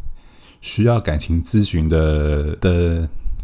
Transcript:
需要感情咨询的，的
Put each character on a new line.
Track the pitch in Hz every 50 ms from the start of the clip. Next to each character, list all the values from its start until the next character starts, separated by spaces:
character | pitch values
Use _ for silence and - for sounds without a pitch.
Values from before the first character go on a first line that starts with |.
| - - - - - - - - - - - -
需 | - - - - 107
要 | 117 120 113
感 | - - 76 78
情 | - - 82 85 82
咨 | - - 104 101
询 | 95 - 82 78 78
的， | 80 78 78 78 76 76 73 76 73 73 73 76 82
的 | - - 90 87 87 87 85 85 82 82 78 - - - - - -